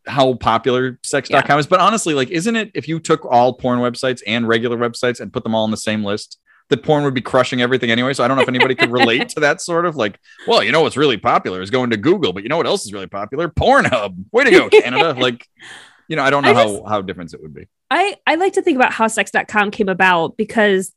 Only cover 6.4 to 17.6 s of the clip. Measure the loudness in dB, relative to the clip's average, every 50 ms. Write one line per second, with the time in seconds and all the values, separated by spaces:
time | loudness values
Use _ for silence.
6.4 | _ _ _ _ _ -2 -2 -2 0 0 0 2 0 -2 -2 -4 -4 0 2 2
7.4 | 2 2 0 -2 0 0 0 0 0 0 0 0 0 -2 0 0 0 0 2 0
8.4 | 0 0 0 0 0 0 0 0 -2 0 0 2 2 2 2 0 -2 -4 -2 0
9.4 | 0 0 0 -2 -4 -4 -2 -2 -2 -2 -2 -2 -4 -4 -4 _ _ _ -20 -10
10.4 | -2 0 2 2 2 2 2 2 2 2 0 0 0 0 0 0 0 0 0 0
11.4 | 0 -4 -6 -8 -4 -2 -2 -2 0 0 -2 0 2 2 2 2 0 -2 -2 -4
12.4 | -6 -4 -2 -2 -2 -2 -2 -4 -4 -8 -12 -12 -12 -10 -10 -10 -10 -8 -6 -6
13.4 | -6 -4 -2 0 2 4 4 4 4 2 0 -2 -2 -4 -8 -12 -10 -4 0 0
14.4 | 4 6 6 4 6 6 6 4 4 4 0 -2 -2 -2 0 0 -2 -2 -2 -4
15.4 | -10 _ _ _ -20 -20 -20 -20 -20 -20 _ _ _ -6 -4 0 2 2 2 2
16.4 | 4 4 4 4 2 2 0 -6 -6 -4 -4 -4 -4 -6 -10 -10 -12 -16 -16 -18
17.4 | -18 -20 -20 -20